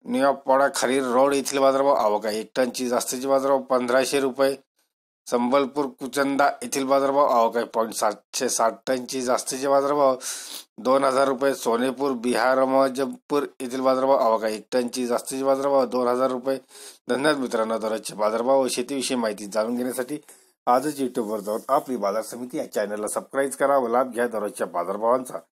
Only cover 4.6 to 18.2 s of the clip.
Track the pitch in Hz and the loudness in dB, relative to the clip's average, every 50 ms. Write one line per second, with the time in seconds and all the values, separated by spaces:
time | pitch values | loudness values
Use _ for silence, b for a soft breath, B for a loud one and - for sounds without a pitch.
4.6 | _ _ _ _ _ _ _ _ _ _ _ _ _ - 127 120 120 123 127 143 | _ _ _ _ _ _ _ _ _ _ _ _ _ -2 -2 0 2 2 2 2
5.6 | 139 123 - 147 143 131 123 _ 143 127 127 143 139 139 139 135 143 139 - - | 2 0 -2 -4 -4 -4 -6 _ -12 -6 -2 -2 0 0 2 2 2 2 0 -2
6.6 | - 120 - 143 135 131 139 139 139 139 135 143 147 - 127 117 113 117 110 117 | -8 -6 -4 -4 0 2 2 2 2 2 2 2 2 4 4 4 2 2 2 -2
7.6 | 113 107 - 117 110 107 98 - 120 107 101 - _ _ - - 135 117 - - | -4 -2 -2 -2 -2 -2 -2 -2 -2 -2 -2 -4 _ _ -6 -4 -2 -2 0 2
8.6 | 117 113 - - _ - 131 127 123 120 135 131 123 123 123 110 - - 143 131 | 0 0 0 -2 _ -4 -4 -4 -4 -6 -6 -6 -2 0 0 -2 -2 -6 -6 -4
9.6 | 135 139 139 139 139 139 147 147 143 135 131 127 B B B B B B B B | 0 2 2 2 2 2 2 4 4 4 4 2 B B B B B B B B
10.6 | B B _ - 104 127 131 139 139 135 131 131 139 135 135 120 139 139 131 - | B B _ -4 0 2 4 4 4 4 4 4 2 2 2 2 0 0 0 0
11.6 | - 123 117 117 123 135 123 127 139 139 131 117 110 123 120 110 117 127 131 131 | -2 0 0 2 0 -2 -2 -2 -2 -2 -2 -2 -2 0 2 2 4 4 4 4
12.6 | 135 131 131 135 135 135 123 131 139 123 123 - _ _ 147 143 139 - _ _ | 2 2 4 2 2 2 0 -4 -4 -4 -6 -12 _ _ -2 -2 -2 -4 _ _
13.6 | 135 123 123 135 131 131 131 131 131 135 139 - 127 113 113 107 107 110 107 107 | -10 -6 -6 0 2 2 2 2 4 4 4 4 4 4 2 2 0 -2 -4 -4
14.6 | - _ - 127 120 120 117 127 123 117 120 123 - - 135 135 135 135 135 135 | -8 _ -2 -2 -2 0 -4 -4 -2 -2 -2 -4 -4 -6 -6 -2 0 2 2 2
15.6 | 135 143 139 135 127 117 123 127 123 120 123 123 131 131 131 123 123 135 135 127 | 2 2 2 2 2 2 0 0 0 2 2 2 0 0 -2 -2 -4 -4 -4 -4
16.6 | _ B B B B B B B _ - 123 131 139 156 151 139 127 113 110 110 | _ B B B B B B B _ -4 -2 2 2 2 2 2 -2 -2 -2 -2
17.6 | 110 110 117 110 104 113 110 110 101 - - 101 | 0 0 -2 -2 -2 -4 -4 -4 -6 -10 -4 -2